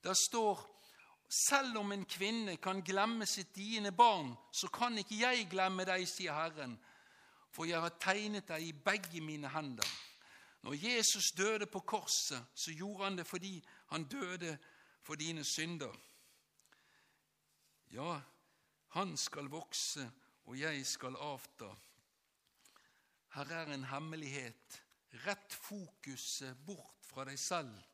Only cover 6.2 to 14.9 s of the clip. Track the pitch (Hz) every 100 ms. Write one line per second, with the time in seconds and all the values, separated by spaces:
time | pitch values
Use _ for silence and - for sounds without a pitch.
6.2 | 180 147 165 156 131 113 - - - -
7.2 | - - _ - 165 170 170 165 - 196
8.2 | 214 208 - 160 165 151 135 208 180 165
9.2 | 156 151 143 151 147 120 - - - -
10.2 | - - - - - 147 208 247 220 208
11.2 | - - 202 220 208 190 - 214 - -
12.2 | - 131 120 - - 160 196 202 196 190
13.2 | 170 180 190 180 - - - 156 151 277
14.2 | 190 180 170 147 - - -